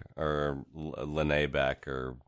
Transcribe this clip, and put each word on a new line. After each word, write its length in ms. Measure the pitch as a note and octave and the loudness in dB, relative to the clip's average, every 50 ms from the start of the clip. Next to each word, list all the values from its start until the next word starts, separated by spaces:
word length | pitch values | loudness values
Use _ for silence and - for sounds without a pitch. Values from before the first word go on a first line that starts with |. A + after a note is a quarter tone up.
| - - - | -18 -16 -6
or 480 | - D#2 D#2 D2+ D2 D2 D2 C#2+ C2+ C2+ - - D#2 | -2 0 0 2 2 2 0 0 -2 -6 -10 -12 -10
L-, 280 | D#2 D#2 C#2+ - A#1+ D2+ | -8 -8 -6 -6 -6 -4
Lene 420 | D2+ D2+ D#2 D2+ D2 D2 D2+ D2 | 0 2 2 4 4 4 4 4
Beck, 380 | C#2 D2 C#2 C2+ C2+ - - - | 2 2 2 2 2 0 -4 -6
or 300 | C2+ C2 B1+ B1+ B1+ B1 B1 | -6 -4 -4 -6 -8 -10 -14